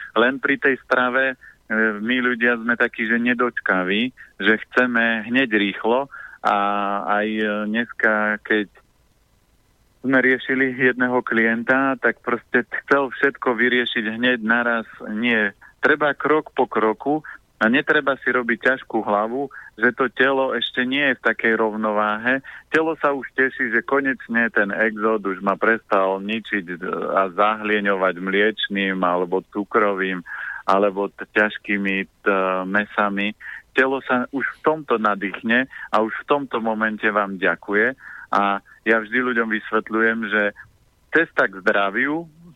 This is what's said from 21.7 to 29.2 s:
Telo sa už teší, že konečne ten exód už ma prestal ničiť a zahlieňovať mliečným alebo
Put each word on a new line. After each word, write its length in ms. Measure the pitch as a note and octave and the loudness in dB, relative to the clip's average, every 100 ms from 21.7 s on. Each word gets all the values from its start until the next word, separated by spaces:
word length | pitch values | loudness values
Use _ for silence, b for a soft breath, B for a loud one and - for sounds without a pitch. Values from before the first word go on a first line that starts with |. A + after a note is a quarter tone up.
| G#2+ A2 G#2 G#2 G#2+ A#2+ C3+ B B - | 0 -2 0 0 0 -2 -2 B B -2
Telo 240 | D#3 D#3+ D#3+ | 0 0 0
sa 160 | D3 C#3+ | -2 -2
už 80 | - | -4
teší, 400 | - C3 - B2+ | -2 -2 0 -2
že 80 | A2+ | -2
konečne 720 | - C#3 C3+ B2 - A#2 A#2 | 0 0 0 -4 -4 -2 0
ten 160 | A2+ G2 | 0 -2
exód 560 | G2 A2 G#2 A2 A2 | 0 -2 0 0 0
už 160 | G2 F#2 | -2 -2
ma 160 | G2 F#2+ | -2 0
prestal 640 | G#2 A2+ - G2+ F#2+ G2 | 0 0 0 2 2 0
ničiť 560 | G2+ A2 - G#2 E2+ E2+ F2+ E2 D#2 F2 | -4 -6 -4 -6 -6 -8 -6 -4 0 0
a 160 | F#2+ | 0
zahlieňovať 800 | F2 G#2 A2 G#2+ G#2+ G2+ F#2+ F#2 F2 | 0 0 0 -2 0 0 0 0 0
mliečným 800 | F#2+ G2 G#2+ G#2+ - G2+ G2 F#2+ | -2 2 0 0 -4 -2 -2 0
alebo 400 | F2+ F2+ | 0 0